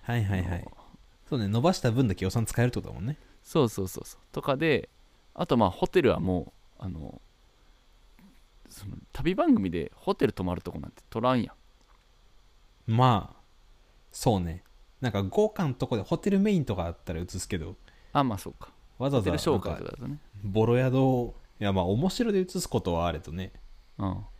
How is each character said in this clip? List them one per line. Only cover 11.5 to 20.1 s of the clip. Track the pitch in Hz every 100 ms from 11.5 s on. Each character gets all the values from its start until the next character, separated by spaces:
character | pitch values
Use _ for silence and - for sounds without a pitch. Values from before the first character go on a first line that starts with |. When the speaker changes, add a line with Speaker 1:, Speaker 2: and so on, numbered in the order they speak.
| - - _ _ - _ _ _ - - _ - _ -
Speaker 2:
ん。 |
Speaker 1:
ま | 113 127 107 - -
あ、 | - - - - _ _ -
そ | - 127 101
う |
ね。 | 85 90 _ - - -
な | 127
ん |
か | 101
豪 | 95 - 214
華 | -
な | 160
と | 127 131
こ | 110
で |
ホ | 95 170
テ | 202
ル | 190
メ | 208
イ | 190
ン |
と | 135
か | 95 85
あ |
っ | 85
た | -
ら | 82
映 | 87
す | 87 -
け | 92
ど。 | 82 92 - - -
Speaker 2:
あ、 | 143
ま | 135
あ | 98
そ | -
う |
か。 | - - - - -
Speaker 1:
わ | 131
ざ | 139
わ |
ざ | 92
Speaker 2:
ホ | 78
テ |
ル | - 117
紹 |
介 | - 73
と |
か | -
だ | -
と |
ね。 |
Speaker 1:
な | 127